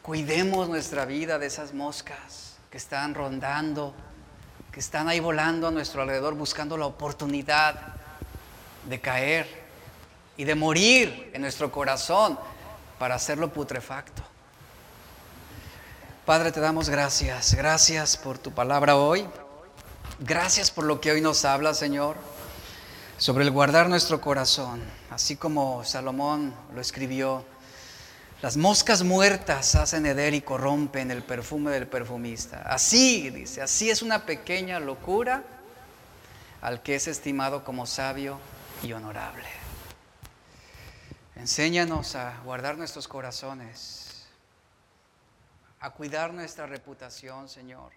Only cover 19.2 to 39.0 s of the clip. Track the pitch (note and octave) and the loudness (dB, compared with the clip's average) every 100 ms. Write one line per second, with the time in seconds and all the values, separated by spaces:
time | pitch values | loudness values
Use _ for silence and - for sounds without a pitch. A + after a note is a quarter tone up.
19.2 | G3 - - - - - - - - - | 0 -12 -16 -18 -20 -20 -20 -16 -14 -10
20.2 | B2 E3 F3+ G#3+ F#3 - D#3 D3 D3+ D#3 | -2 0 2 4 2 2 2 2 4 4
21.2 | D#3 D3 C#3+ C#3 D#3 D3+ D3 C#3+ D3 D#3 | 4 4 4 4 2 2 0 0 0 -4
22.2 | - - - - - - - - - - | -12 -14 -14 -14 -16 -16 -18 -18 -18 -2
23.2 | - C3 C#3+ C3+ C#3 D#3+ F3 F3 - D3+ | 2 4 4 6 8 8 8 4 4 0
24.2 | C#3+ C3+ C3 - B2+ A#2+ A2+ - - A#2+ | 2 2 2 0 0 -6 -10 -14 -12 -4
25.2 | - C#3+ E3 D3+ C3+ B2 A2+ C3+ C3 C3 | -2 -2 -2 0 0 -2 -4 -4 -4 -2
26.2 | C#3+ D3+ C#3+ A#2 - A#2+ B2 - C3 C3 | 0 0 -2 -8 -14 -8 -8 -6 -4 -2
27.2 | C3+ C3 C3 - - - - - - - | -2 -2 -6 -20 -20 -20 -20 -20 -20 -20
28.2 | - - C3+ C3+ F3+ G#3 - G3+ F3+ F#3 | -20 -8 -2 4 6 6 6 4 6 6
29.2 | G3+ F#3+ - C#3 - E3 D3+ D#3+ D3+ C#3 | 6 4 0 0 4 4 4 0 2 2
30.2 | D3 D3 - C3 C3+ D3 C#3+ C#3 B2+ B2 | 2 2 -2 0 2 2 0 -2 -4 -6
31.2 | A#2 B2 A#2 D3+ D3 C#3 B2 B2+ A2+ A#2+ | -4 -8 -4 -4 -2 -2 -2 -6 -6 -8
32.2 | A#2+ A2+ - - - C3 - A#3 C4 A3+ | -8 -8 -10 -10 -4 0 4 8 8 6
33.2 | C#3 C3 B2+ - - - A3 G#3+ A3+ G#3+ | -2 -8 -10 -8 -2 0 2 2 0 -2
34.2 | - D3 - F3+ F#3 F3+ C#3 C3 - G3+ | -2 -6 -4 -4 -4 -4 -6 -6 -2 0
35.2 | A#3+ C4 - - - - - - - - | 0 -2 -6 -20 -20 -20 -20 -20 -20 -20
36.2 | - - - - A#2+ A#2+ - C#3 E3 D3 | -20 -20 -20 -10 -8 -6 -4 -4 -2 -6
37.2 | D3 C#3 C3+ C#3 C3+ B2+ A#2+ - C3+ C3+ | -4 -2 -2 -4 -6 -8 -6 -4 -4 -4
38.2 | C#3 C#3 - - - - B2 A2 | -8 -10 -16 -20 -18 -12 -10 -10